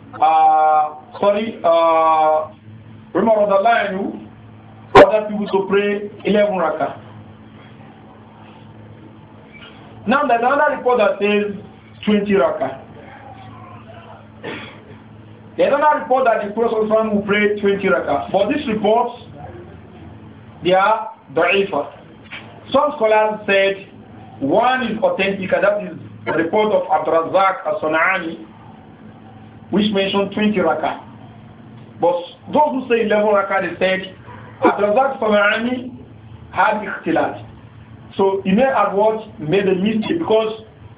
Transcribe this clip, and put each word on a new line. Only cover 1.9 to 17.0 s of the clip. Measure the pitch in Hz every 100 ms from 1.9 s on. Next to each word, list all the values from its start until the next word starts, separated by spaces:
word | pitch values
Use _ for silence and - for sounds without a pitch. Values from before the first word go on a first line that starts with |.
| 160 160 160 156 156 156 - - - - - - 165
Umar | 226 214
radiallahu | 202 196 226 226 202
anhu | 185 - - - - - - - - - -
ordered | - 214 208
people | 208 190
to | 185 -
pray | 196 202 208 - - 196
eleven | 208 196 185
rakah. | 160 151 139 - - - - - - - - - - - - - - - - - - - - - - - - - - - - - - - -
Now, | 277 285
there's | 233
another | 247 285 294 262
report | 247 226
that | 196 -
says | 208 208 202 - - - - - 208
twenty | 208 202
rakah. | 185 165 - - - - - - - - - - - - - - 110 - - - 107 107 101 - - - - - - - - - -
There's | 190
another | 277 302 294
report | 214 262 247
that | 208 202
the |
Prophet | 220 233 220
sallallahu | 214
alaihi |
wasallam | 220